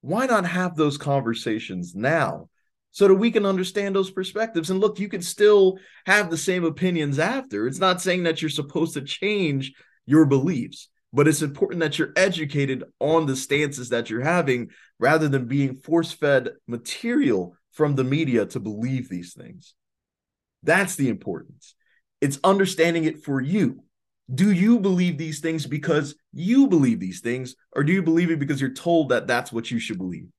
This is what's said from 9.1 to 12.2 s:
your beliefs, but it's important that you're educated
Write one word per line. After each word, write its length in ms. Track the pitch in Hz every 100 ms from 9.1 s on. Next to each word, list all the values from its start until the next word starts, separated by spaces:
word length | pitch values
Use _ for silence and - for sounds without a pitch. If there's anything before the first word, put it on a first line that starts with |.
| - 196 208 170 139 135 _ _ _ -
your 180 | 151
beliefs, 640 | 147 135 147 151 101 - - _ _
but 160 | 131 147
it's 140 | 151
important 380 | 151 139 196 175
that 180 | 156 143
you're 140 | 156
educated 680 | -